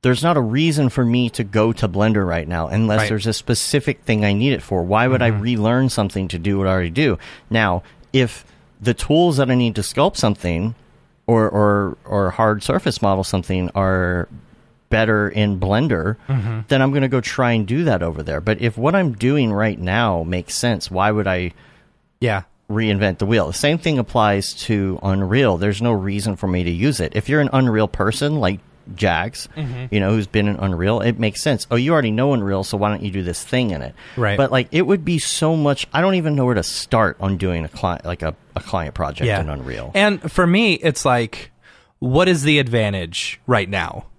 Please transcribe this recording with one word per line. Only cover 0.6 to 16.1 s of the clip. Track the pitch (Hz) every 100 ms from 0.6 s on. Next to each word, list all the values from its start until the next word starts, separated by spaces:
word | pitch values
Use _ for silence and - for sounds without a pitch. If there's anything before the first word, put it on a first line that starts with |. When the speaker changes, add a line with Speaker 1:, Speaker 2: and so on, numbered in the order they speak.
| 165 151 135
Speaker 1:
for | 135
me | 120 123 120
to | -
go | 104 107 110
to | 113 104
Blender | 92 107 107 95
right | 85 78
now | 85 80
unless | 98 110 107
Speaker 2:
Right. | 107
Speaker 1:
there's | 107 104
a |
specific | 107 - 117 - 147 135 127
thing | - 107
I | 104
need | 101 131
it | 131
for. | - 95
Why | 87 104 127
would | 131
I | 120
Speaker 2:
Mm-hmm. | 107
Speaker 1:
relearn | 113 117 107 123 131
something | - 98 101 92
to | 87
do | 87 98
what | 95
I |
already | 95 87
do? | 82 151 87 - - -
Now, | 113 104 90 - - -
if | 131 123 - - _ _ _
the | 107
tools | 117 - 151 175 139
that | 131
I | 127
need | 120
to | 107
sculpt | 98 - 160 -
something | 113 101 87 85 107 117 _ _ _ _ -
or, | 117 107
or, | 98 104 101 98 -
or | - 104 95
hard | - 110 107
surface | - 175 165 -
model | 104 95
something | 95 95 - 92 90
are | 101 95 92 90 90 87 - - - _ _ _
better | 113 110 107 104
in | 110 104 95
Blender, | 95 104 151 92 85